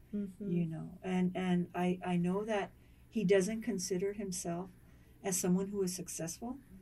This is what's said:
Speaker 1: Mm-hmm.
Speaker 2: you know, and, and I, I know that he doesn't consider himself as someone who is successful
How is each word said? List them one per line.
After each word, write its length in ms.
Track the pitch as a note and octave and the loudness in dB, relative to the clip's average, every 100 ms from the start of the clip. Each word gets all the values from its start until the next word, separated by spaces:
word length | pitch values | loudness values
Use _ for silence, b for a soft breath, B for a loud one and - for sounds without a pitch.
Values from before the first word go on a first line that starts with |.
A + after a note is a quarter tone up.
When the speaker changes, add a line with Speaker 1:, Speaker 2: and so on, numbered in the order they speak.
| - G#3 | -8 -6
Speaker 1:
Mm-hmm. 360 | G3 - G3+ | -6 -6 -2
Speaker 2:
you 140 | F3 E3 | 0 0
know, 200 | D#3+ E3 - | -4 -10 -10
and, 280 | F#3+ F#3 F3+ F#3 | -2 2 2 2
and 320 | F#3 F3 F3 F3 | 2 2 2 0
I, 240 | F3+ F3+ F3+ | 0 0 0
I 100 | F3 | 0
know 280 | F3 G3 G#3+ | 2 0 0
that 260 | G#3 F3+ - b b b | -2 -2 -8 b b b
he 140 | A3+ | 0
doesn't 380 | F#3 G3 F#3 A3 | 6 6 6 0
consider 520 | - F#3 - F3+ G3 | -2 -2 0 0 0
himself 560 | G#3 G3 F3+ F3+ E3+ F#3+ - b b b b | -2 -4 -4 -4 -4 -6 -12 b b b b
as 140 | G3 F#3+ | -2 0
someone 280 | F3+ F3+ G3 | 4 4 2
who 120 | G3+ | 0
is 120 | F3+ F3+ | 0 -2
successful 600 | F3 - E3 - A#3 C#4+ - F#3+ | -6 -6 -6 -6 -8 -10 -14 -6